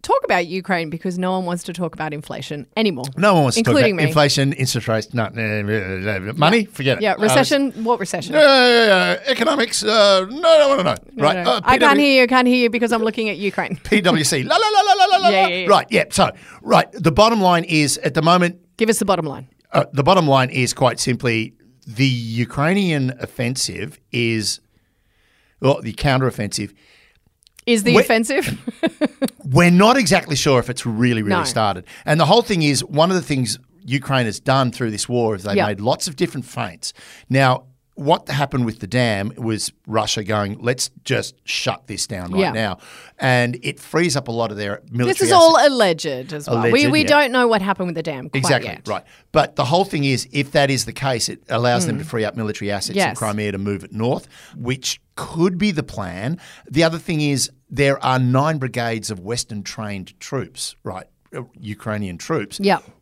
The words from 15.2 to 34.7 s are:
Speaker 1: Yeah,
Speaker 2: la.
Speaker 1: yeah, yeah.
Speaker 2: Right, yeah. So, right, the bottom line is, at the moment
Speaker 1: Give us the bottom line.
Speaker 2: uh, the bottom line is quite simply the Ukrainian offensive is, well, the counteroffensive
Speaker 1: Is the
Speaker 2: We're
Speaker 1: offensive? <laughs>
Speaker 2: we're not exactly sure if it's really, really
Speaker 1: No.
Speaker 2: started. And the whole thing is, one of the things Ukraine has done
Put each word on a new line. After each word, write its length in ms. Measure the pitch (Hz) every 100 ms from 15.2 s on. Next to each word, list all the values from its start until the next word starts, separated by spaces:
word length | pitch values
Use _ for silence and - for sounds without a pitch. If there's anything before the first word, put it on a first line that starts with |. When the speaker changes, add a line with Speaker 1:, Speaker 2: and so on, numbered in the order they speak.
| 359
Speaker 1:
Yeah, 120 | 196
Speaker 2:
la. 60 | 381
Speaker 1:
yeah, 80 | 180
yeah. 40 | 180
Speaker 2:
Right, 200 | 185 127
yeah. 140 | 208 -
So, 180 | - 160 - - -
right, 280 | - 156 -
the 180 | - 160
bottom 300 | 139 220 226
line 240 | 185 175 170
is, 320 | 156 147 -
at 160 | 170
the 80 | 147
moment 380 | 156 180 175 175 _ -
Speaker 1:
Give 100 | 220
us 100 | 226
the 60 | 196
bottom 200 | 180 160
line. 220 | 139 131 _ _
Speaker 2:
uh, 120 | - 147
the 120 | 139
bottom 220 | 143 190 156
line 240 | 135 127
is 220 | 131 123
quite 280 | - 127 117
simply 520 | - 117 123 113 110 _ 104 _ -
the 200 | 110 135
Ukrainian 1080 | 123 117 113 117 - 151 196 185 151 131 131
offensive 800 | - - 117 127 - 87 107 - _
is, 480 | 120 117 113 101 - _ _ _ _ _ _ _ _ _ _
well, 220 | 131 -
the 120 | 113
counteroffensive 800 | 95 143 131 127 - 101 - 101 _ _ _ _ _ _ _ _ _ -
Speaker 1:
Is 180 | 226
the 120 | 196 175
Speaker 2:
We're 60 |
Speaker 1:
offensive? 440 | 262 226 233 277 277 - - - 320 - 302 - - _
<laughs> 80 |
Speaker 2:
we're 280 | 143 131 175
not 260 | 180 208 269
exactly 380 | 190 180 165 143
sure 220 | 156 131
if 100 | 113
it's 160 | 120 120
really, 360 | 110 123 113
really 180 | 101 131
Speaker 1:
No. 40 |
Speaker 2:
started. 400 | 143 123 107 92 - - -
And 120 | 156
the 60 | 151
whole 160 | 220
thing 200 | 233 185
is, 200 | 147 131
one 260 | - 143 170
of 40 | 185
the 60 |
things 380 | 143 139 117 104 _ _ -
Ukraine 400 | 135 135 135 117
has 140 | -
done 320 | - 135 127